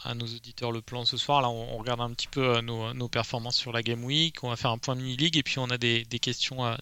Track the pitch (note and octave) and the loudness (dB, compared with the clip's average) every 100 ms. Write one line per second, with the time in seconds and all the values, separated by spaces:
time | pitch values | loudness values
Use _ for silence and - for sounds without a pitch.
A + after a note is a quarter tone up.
0 | B2+ A#2+ A#2 A#2 - - A#2+ A2+ - B2 | -4 -4 -6 -8 -12 -6 -4 -4 -4 -4
1 | A2+ A#2+ - C#3+ B2 A#2 A#2 A#2 A#2 A#2+ | -2 0 4 4 4 0 -4 -4 -2 0
2 | A#2+ A#2+ - C#3 C3 A#2 A#2 A2+ A2 B2+ | -2 -4 -4 2 4 4 2 -2 -4 -4
3 | A#2+ A#2+ A2 B2 A#2 - B2+ A#2 A2+ A#2 | -2 0 0 -2 -2 -2 0 0 0 -2
4 | A#2+ D3 E3 - B2 A#2+ C3 A#2 - B2+ | 0 2 2 0 -4 0 2 0 0 -2
5 | C3 B2+ E3 D#3 - - B2 B2 A#2 A#2 | -2 2 2 4 2 0 0 2 4 4
6 | A2+ A#2+ - A#2+ - C3 A#2+ A#2 | 2 -2 -2 0 -2 0 -2 -2